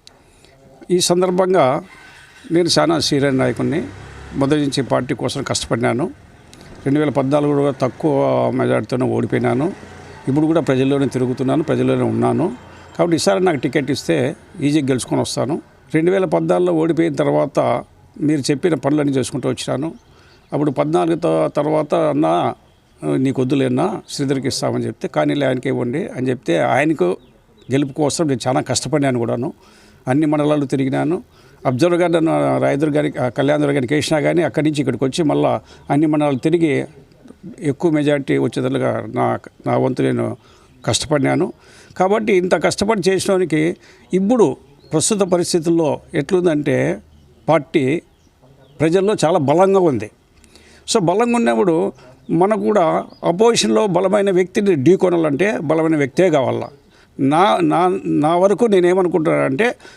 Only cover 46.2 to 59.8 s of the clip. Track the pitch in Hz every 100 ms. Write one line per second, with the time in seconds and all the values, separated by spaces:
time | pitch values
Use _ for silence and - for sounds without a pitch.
46.2 | 139 180 175 151 147 127 139 196 - -
47.2 | - _ - 160 139 165 131 170 - _
48.2 | _ _ - _ - - 156 185 196 208
49.2 | 156 185 135 160 190 196 175 117 107 _
50.2 | _ _ - - - - - 233 165 190
51.2 | 240 233 233 226 196 160 196 - - -
52.2 | - 165 190 214 214 208 160 170 - -
53.2 | 170 175 233 233 214 214 214 175 190 208
54.2 | 202 180 180 233 202 160 131 185 185 175
55.2 | 156 135 196 226 151 160 160 156 131 -
56.2 | 185 151 117 117 113 - _ _ _ -
57.2 | 135 156 208 214 156 156 180 190 170 160
58.2 | 147 175 196 190 233 190 175 185 175 175
59.2 | 156 147 139 135 240 -